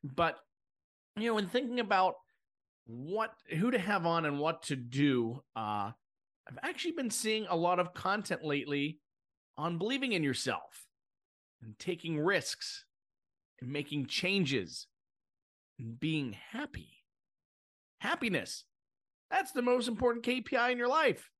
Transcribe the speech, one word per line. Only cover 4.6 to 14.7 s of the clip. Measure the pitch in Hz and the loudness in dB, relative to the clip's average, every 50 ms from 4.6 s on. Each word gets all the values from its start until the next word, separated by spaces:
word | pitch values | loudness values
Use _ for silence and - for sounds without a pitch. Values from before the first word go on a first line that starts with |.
| - | -4
to | - 147 | -6 -6
do, | 131 123 120 123 135 143 147 135 123 117 113 117 139 - _ _ | -6 -6 -6 0 4 4 6 6 4 2 0 -2 -6 -12 _ _
uh, | 113 113 104 104 104 101 101 117 _ _ _ _ _ _ _ _ _ _ - | -4 -2 -2 0 0 -2 -4 -6 _ _ _ _ _ _ _ _ _ _ -16
I've | - - - | -14 -8 -6
actually | 311 359 - - 349 320 | -6 -6 -4 -4 -4 -2
been | 330 269 226 | -2 -4 -2
seeing | 202 - - 214 220 220 214 180 | -2 -2 0 0 0 0 0 0
a | 180 | 0
lot | 165 170 175 180 175 | 2 4 4 4 4
of | 175 170 - | 2 0 -2
content | - - 190 196 214 202 - 180 - 160 | -4 0 0 0 0 0 -4 -4 -4 0
lately | 156 143 143 123 - 143 143 139 151 151 - _ _ _ _ _ _ _ _ _ _ _ - | 0 0 0 0 0 0 0 0 -2 -4 -8 _ _ _ _ _ _ _ _ _ _ _ -4
on | 151 170 170 165 | -2 -2 0 0
believing | 185 220 262 277 269 262 | 0 0 0 0 0 0
in | 220 180 156 | 0 2 2
yourself | 139 127 - - 131 107 82 71 - - - - _ _ _ _ _ _ _ _ _ _ _ _ _ _ _ | 2 0 0 0 -2 -2 -2 -4 -10 -18 -20 -20 _ _ _ _ _ _ _ _ _ _ _ _ _ _ _
and | 117 113 107 _ | -18 -18 -16 _
taking | - - - 170 - 165 160 151 | -6 -6 -6 -4 -4 -2 0 2
risks | 151 175 202 170 - - - - - - - - - _ _ _ _ _ _ _ _ _ _ _ _ _ _ _ | 2 4 4 2 2 0 -8 -8 -8 -10 -10 -12 -14 _ _ _ _ _ _ _ _ _ _ _ _ _ _ _
and | 131 127 | -10 -6
making | 139 147 143 143 151 147 135 - | -4 -6 -4 -4 -4 -4 -4 -2
changes | - - - 180 196 196 180 131 139 120 92 76 | -4 -2 0 2 4 4 4 4 2 0 0 -2